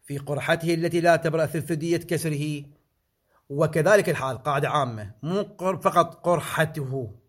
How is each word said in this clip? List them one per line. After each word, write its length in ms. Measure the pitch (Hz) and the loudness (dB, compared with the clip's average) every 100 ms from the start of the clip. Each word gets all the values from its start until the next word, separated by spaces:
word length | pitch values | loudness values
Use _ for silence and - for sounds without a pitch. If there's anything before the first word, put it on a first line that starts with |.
في 140 | - 139 | -10 -10
قرحته 560 | - 143 143 165 160 | -6 -4 0 0 0
التي 280 | 165 165 165 | 0 0 2
لا 140 | 170 165 | 4 4
تبرأ 300 | 160 160 151 | 2 0 -2
ثلث 260 | 165 135 | -2 -4
دية 260 | 160 165 170 | -4 -2 -2
كسره، 640 | 170 165 160 147 151 147 143 _ _ _ _ _ _ _ _ | -2 -4 -2 -4 -4 -6 -10 _ _ _ _ _ _ _ _
وكذلك 600 | 139 156 160 156 208 185 | 0 2 4 6 6 4
الحال 280 | 135 131 120 | -2 -2 -4
قاعدة 320 | 147 143 139 | -2 -2 0
عامة، 420 | 147 127 110 101 - | 0 0 -4 -12 -10
مو 180 | 151 196 | -4 -4
قر-، 400 | 202 - 185 190 | -4 -4 -4 0
فقط 340 | 190 175 165 - | 2 4 2 0
قرحته 960 | 170 165 - - 156 156 131 135 110 - | 0 0 0 -2 -2 -2 -6 -6 -8 -14